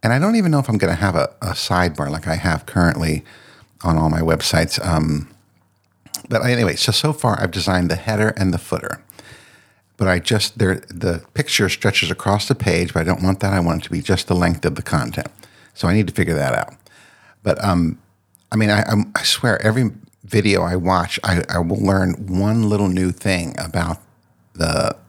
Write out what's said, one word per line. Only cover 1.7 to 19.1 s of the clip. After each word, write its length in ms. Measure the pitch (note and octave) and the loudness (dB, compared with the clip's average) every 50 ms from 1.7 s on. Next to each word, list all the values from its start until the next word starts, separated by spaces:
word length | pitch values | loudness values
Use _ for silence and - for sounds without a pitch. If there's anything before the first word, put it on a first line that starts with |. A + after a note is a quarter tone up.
| - F2+ F2 F2 D2 - D2+ C#2+ | 0 2 2 0 0 -2 -4 -4
like 180 | D2 E2 - F2 | -4 -6 -4 -4
I 80 | D#2+ | -4
have 300 | - - F#2 D#2+ D2 - | -2 0 0 -2 -2 -4
currently 580 | - - F#2 F2 E2+ D#2+ - D#2+ D#2+ D#2 D2 - - - - - - - - - _ _ _ - | -4 0 2 4 4 2 2 0 -2 -2 -2 -4 -10 -20 -20 -20 -20 -20 -20 -20 _ _ _ -2
on 120 | F2 D#2+ | 0 0
all 140 | D#2+ D#2+ D#2+ | 2 2 0
my 120 | D#2 E2 | 0 0
websites. 640 | E2 E2 D#2+ D2 - - - E2 E2 D#2+ - - - | 2 2 0 0 0 0 0 0 0 0 -2 -4 -2
Um, 460 | F2 E2+ D#2+ D#2 D#2 D2+ D2 C#2+ - - _ _ _ _ _ _ _ _ _ _ _ _ _ _ - - - - - | 0 0 0 0 0 -2 -2 -4 -8 -14 _ _ _ _ _ _ _ _ _ _ _ _ _ _ -14 -14 -14 -8 -4
but 160 | A#2 A2+ A2+ | -2 0 2
anyway, 320 | B2+ B2 A#2+ A#2 F2+ D2+ | 2 2 2 2 0 0
so, 160 | - - - | 0 0 0
so 220 | G#2+ - - D3+ D3+ | 0 0 0 0 -2
far 260 | - - B2 G#2 - | 0 0 0 0 2
I've 120 | G#2 F2+ | -2 -4
designed 400 | E2+ G2 E2+ - F#2 F2+ F2+ E2+ | -2 -2 -2 0 2 2 2 0
the 40 | E2 | 0
header 340 | F2+ - - A2 G#2 G#2+ A2 A2 | -2 -2 -4 0 2 0 0 0
and 160 | - G2+ F#2+ | 0 -2 0
the 60 | E2+ - | 0 -2
footer. 460 | - - - - - - - - - _ - - - - - - - - - - _ _ _ _ _ _ _ _ | -4 -4 -6 -6 -6 -8 -10 -10 -14 _ -20 -20 -20 -20 -20 -20 -20 -20 -20 -20 _ _ _ _ _ _ _ _
But 100 | G2+ F#2+ | 0 2
I 100 | F2+ F2 | 2 2
just, 400 | - - A2+ G#2 - - - A2+ | 2 0 0 0 0 -2 -2 0
there, 240 | A2 F#2 F#2 - - - | 0 0 0 -2 -4 -14
the 320 | - F2 - F#2 F2 E2 - - _ | -12 -4 -2 -2 -2 -4 -8 -10 _
picture 340 | - D3+ - - - G#2+ F#2 | -4 -4 -2 0 0 0 0
stretches 400 | - - - G#2 F#2+ - - D#2+ | 0 0 -2 0 0 0 0 -2
across 380 | F#2 - - G2 G2+ G#2 - - | -4 -4 0 0 0 0 2 -2
the 80 | C3+ | -2
page, 380 | - - G#2 E2+ E2+ F2 E2+ - | 0 2 0 2 2 0 0 -2
but 80 | F2 | -2
I 20 | D#2+ | 0
don't 180 | E2+ F#2 - | 0 0 0
want 200 | F2+ F#2 G2 F#2+ | 0 0 0 0
that. 120 | - G2 G2 | 0 0 0
I 60 | F#2+ | 2
want 220 | E2+ E2+ E2 E2 | 2 0 0 -2
it 20 | - | -4
to 80 | - | -4
be 100 | - D#2+ | -6 -6
just 260 | D2 - F#2+ F#2 - - | 0 0 -2 -2 0 -2
the 80 | F#2 | 0
length 300 | F2+ F2+ F2+ E2+ D#2+ - | 2 2 2 0 0 -2
of 80 | E2+ C#2+ | -4 -4
the 80 | - | -4
content. 460 | - - - D#2+ C2 - - - - - - - - - _ - - _ _ | -6 -4 -2 -2 -2 -2 -6 -8 -8 -8 -14 -20 -20 -20 _ -20 -20 _ _
So 140 | - - E2+ | -4 -2 2
I 60 | F2 | 2
need 140 | G#2+ G#2 E2+ | 2 0 0
to 60 | - | 0
figure 200 | - F2+ - E2 | -2 -2 0 0
that 200 | D2+ C#2+ C2 A#1+ | 0 0 0 -2
out. 200 | G1+ - - - _ _ - _ - - - _ _ _ - - _ _ | -2 -4 -6 -12 _ _ -20 _ -20 -20 -20 _ _ _ -20 -20 _ _
But, 200 | - - - - | -2 -2 0 2
um, 360 | G2+ F2+ F2 E2+ D#2+ - - _ _ _ _ _ _ _ _ _ _ | 0 2 2 2 0 -2 -6 _ _ _ _ _ _ _ _ _ _
I 40 | - | 0
mean, 140 | A2 A2 G#2 | 0 2 4
I, 140 | G#2 G#2 - | 2 2 2
I'm, 280 | - A2+ G#2 G#2 - | 2 2 0 0 0